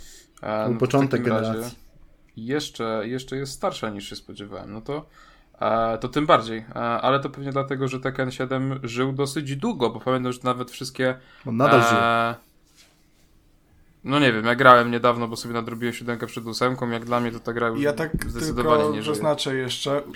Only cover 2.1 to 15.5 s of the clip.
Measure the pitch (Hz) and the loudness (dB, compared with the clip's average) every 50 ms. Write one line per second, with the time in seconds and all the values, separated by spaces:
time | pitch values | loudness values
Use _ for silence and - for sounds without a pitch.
2.1 | - _ _ _ _ 113 113 120 139 147 143 - - - 117 113 110 107 104 117 | -20 _ _ _ _ -12 -6 -4 -2 -2 -4 -6 -6 -6 -4 -2 -2 -2 -2 -4
3.1 | 127 127 131 - 131 135 139 135 - - - 196 190 - - 110 101 101 101 - | -6 -6 -6 -8 -8 -8 -8 -8 -8 -4 -4 -4 -4 -4 -6 -6 -6 -8 -10 -12
4.1 | 104 - - - 101 101 101 104 98 92 - 98 104 110 110 - 143 156 156 - | -14 -14 -16 -16 -16 -14 -14 -12 -12 -12 -12 -12 -14 -12 -8 -8 -8 -8 -8 -12
5.1 | _ - - - - _ _ _ - _ - 107 110 113 113 113 113 110 - 127 | _ -20 -20 -20 -20 _ _ _ -8 _ 0 0 2 2 2 0 -2 -4 -4 -2
6.1 | - 147 151 165 160 120 113 113 113 110 113 131 127 120 120 117 117 113 - 127 | -2 0 4 4 4 4 4 -2 -6 -8 -8 -10 -8 -4 -2 -2 -2 0 2 2
7.1 | 135 135 139 143 131 139 139 139 131 139 131 135 139 131 135 127 131 127 131 135 | 2 2 0 -4 -8 -8 -10 -4 -4 -4 -2 -2 -2 -2 -2 -4 -4 -4 -4 -4
8.1 | 131 - 131 127 - - 131 127 135 131 131 135 135 131 131 117 117 123 131 135 | -2 -2 -4 -4 -4 -6 -4 -4 -2 -2 -2 -4 -4 -6 -8 -6 -2 0 0 0
9.1 | 135 131 139 139 - 165 147 135 139 139 208 240 214 143 120 117 123 110 - 127 | 0 -2 -2 -2 -4 -6 -6 -6 -6 -4 -2 -4 0 2 0 0 0 -2 -2 0
10.1 | 131 127 127 127 123 123 - 127 123 123 123 - - - 127 - - - 131 127 | 0 0 0 -4 -4 -2 -2 -2 -2 -2 -4 -10 -10 -12 -12 -10 -4 -2 0 0
11.1 | 131 131 - - - - - 127 113 113 127 120 120 127 117 117 117 117 117 117 | -2 -4 -10 -20 -20 -14 -8 -4 0 2 4 6 6 6 6 6 4 4 4 4
12.1 | 117 117 117 117 117 - - _ _ _ _ _ _ - - _ _ _ _ _ | 4 2 2 0 -2 -6 -14 _ _ _ _ _ _ -20 -20 _ _ _ _ _
13.1 | _ _ _ _ _ _ _ _ _ _ _ _ _ _ _ _ _ _ - 123 | _ _ _ _ _ _ _ _ _ _ _ _ _ _ _ _ _ _ -4 0
14.1 | 139 147 143 127 113 107 110 117 120 123 135 127 123 120 117 120 120 117 120 123 | 2 4 4 4 4 4 2 2 4 8 10 10 10 10 8 4 2 2 4 2
15.1 | 117 120 117 113 117 - - 117 | 2 2 -2 -4 -6 -8 -8 -4